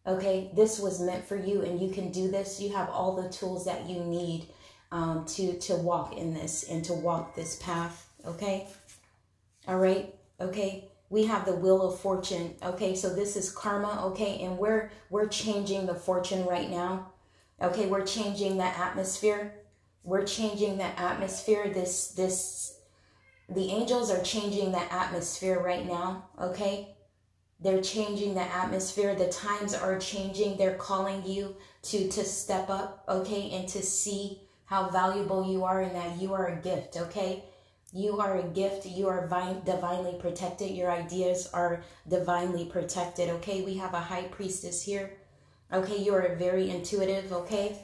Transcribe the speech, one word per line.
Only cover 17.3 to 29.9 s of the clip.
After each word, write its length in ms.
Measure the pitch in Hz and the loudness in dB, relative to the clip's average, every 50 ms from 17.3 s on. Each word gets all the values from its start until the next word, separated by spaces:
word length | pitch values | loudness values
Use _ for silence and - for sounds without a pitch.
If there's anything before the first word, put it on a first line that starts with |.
| _ _ _ _ _ - | _ _ _ _ _ -2
Okay, 240 | 185 180 180 220 208 | 0 0 2 2 2
we're 200 | 185 196 196 190 | 2 2 2 0
changing 500 | 190 202 220 208 202 196 202 202 190 190 | 0 -2 -2 -2 -2 0 0 0 2 2
the 80 | 190 180 | 2 2
atmosphere. 920 | 180 175 170 180 175 180 196 185 185 - - 208 214 208 202 202 208 - - - - _ _ _ _ _ _ | 0 0 0 -2 -2 0 -2 -2 -2 -2 2 4 4 4 4 -2 -6 -8 -14 -20 -20 _ _ _ _ _ _
We're 220 | - 175 190 202 202 | -2 2 2 2 2
changing 540 | 202 - 226 220 214 202 202 208 202 190 190 | 0 0 0 0 0 2 2 0 0 2 -2
the 200 | 180 175 - 180 | -2 -4 -2 -2
atmosphere. 720 | 180 180 - - 196 185 - - - 220 214 208 208 196 | -2 0 0 0 -2 -2 -4 -2 4 4 4 4 4 0
This, 400 | 190 185 180 180 - - - - | 0 0 0 0 0 -2 -4 -4
this, 720 | - 185 185 185 185 - - - - - - - - - - _ _ _ _ _ _ _ _ - _ _ _ - | 0 0 0 2 0 -2 -4 -4 -6 -6 -8 -8 -10 -14 -20 _ _ _ _ _ _ _ _ -20 _ _ _ -4
the 200 | 180 190 190 185 | -2 -2 0 0
angels 400 | 196 220 - - 247 240 226 208 | 0 0 2 2 2 2 4 2
are 120 | 185 180 | 2 2
changing 500 | 180 - 220 214 202 202 202 202 196 190 | 2 0 -2 0 0 0 0 2 2 2
the 200 | 185 175 170 - | 2 0 0 0
atmosphere 680 | 180 180 175 - 180 170 170 - - - 190 190 185 175 | 0 -2 0 0 -2 -2 -4 -4 -4 -2 0 2 2 2
right 260 | 175 180 175 175 - | 2 2 0 0 0
now, 380 | 180 175 170 175 185 190 185 - - - - | -2 -2 -2 -2 -2 -4 -6 -10 -14 -8 -6
okay? 560 | - 180 185 - 208 196 202 202 - - - - - _ _ _ _ _ _ _ _ _ _ _ | -4 -4 -2 0 0 0 0 -2 -6 -12 -18 -20 -20 _ _ _ _ _ _ _ _ _ _ _
They're 220 | 165 190 190 190 | 2 4 4 4
changing 520 | 190 - 208 214 214 208 202 196 202 202 190 | 4 2 0 0 0 0 -2 0 0 0 0
the 60 | 185 | 0
atmosphere. 720 | 175 180 180 185 185 180 185 190 190 - - 208 202 202 196 | 0 0 0 0 0 0 0 -2 -2 -2 0 2 2 2 4
The 140 | 190 180 180 | 2 2 2
times 460 | - - 208 208 208 208 208 190 - | 0 -2 -2 -2 -2 0 0 -2 -2
are 240 | 165 180 190 | 0 2 2